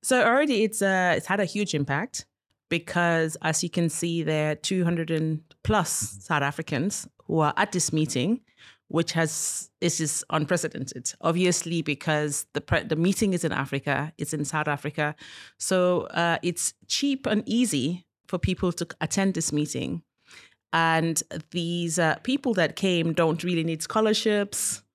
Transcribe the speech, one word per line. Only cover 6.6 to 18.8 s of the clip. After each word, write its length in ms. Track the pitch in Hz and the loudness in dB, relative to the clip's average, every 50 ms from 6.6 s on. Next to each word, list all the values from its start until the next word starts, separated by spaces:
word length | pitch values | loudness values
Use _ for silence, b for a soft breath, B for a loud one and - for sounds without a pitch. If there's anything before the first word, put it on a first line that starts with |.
| 165 - 156 123 147 202 - - - - _ _ - | -6 -4 -2 0 0 0 -2 -4 -10 -12 _ _ -6
who 160 | - - 160 | 0 2 4
are 120 | 156 147 - | 4 2 2
at 160 | - 208 208 - | 0 -2 0 0
this 200 | 185 - - - | -2 -2 0 2
meeting, 480 | 156 156 156 - 131 123 180 226 269 _ B B B B B B B B _ | 0 0 0 0 0 2 2 0 0 _ B B B B B B B B _
which 240 | - 165 170 - - | -2 0 0 0 0
has, 580 | 165 165 156 156 - - - - - - - _ _ | 0 0 0 -2 -4 -4 -4 -6 -6 -10 -12 _ _
this 200 | - 170 - - | -2 0 0 0
is 240 | 165 151 - - - _ | -2 -2 -2 -4 -4 _
unprecedented. 840 | - 160 147 135 185 170 - 156 - - 135 135 - 127 120 - - _ - | 0 0 0 2 0 0 0 -4 -6 -6 -8 -8 -8 -8 -8 -8 -8 _ 0
Obviously, 600 | 160 165 175 185 180 175 - - 165 170 170 156 | 0 2 4 4 4 2 2 -2 -2 -2 -2 -2
because 640 | - 147 - - 165 156 151 151 151 143 - - _ _ | -2 -4 -4 0 0 0 0 0 0 -2 -4 -6 _ _
the 80 | 147 | -8
pre-, 240 | - - - 165 - | -2 0 0 0 0
the 100 | - 160 | 0 0
meeting 380 | 151 165 185 196 - 226 196 185 | 2 2 2 2 2 2 0 0
is 100 | 170 - | 0 0
in 100 | 160 - | 0 -2
Africa, 600 | - 139 139 - 139 - 147 139 139 143 156 - | -2 -2 -2 -4 -4 -2 -2 -2 -2 -2 -4 -6
it's 160 | - 156 - - | -8 -8 -6 -4
in 120 | 151 147 | -4 -4
South 240 | 143 - 156 151 151 | -2 -2 -2 -2 -2
Africa. 480 | 143 143 - 151 - - 151 147 147 B B B B B B B B B | -4 -4 -4 -6 -4 -2 -4 -4 -4 B B B B B B B B B
So, 440 | - - 190 185 180 180 180 170 - | -2 0 2 4 4 4 4 2 0
uh, 360 | - - - 170 170 165 - - | -2 -2 0 2 2 0 0 0
it's 320 | 175 170 - - - - _ - | -2 -2 -2 -4 -4 -6 _ -8
cheap 400 | _ - - - 285 269 269 - | _ -4 0 0 0 -2 -2 -2
and 160 | 233 214 208 - | 0 0 0 0
easy 600 | - 202 233 247 214 - 139 120 151 175 180 - _ _ _ _ - | 0 2 2 2 2 2 0 0 -2 -2 -4 -8 _ _ _ _ -6
for 100 | - 175 | -6 -2
people 320 | - - 180 - - 180 170 | 0 0 0 2 0 -2 -2
to 140 | - | -2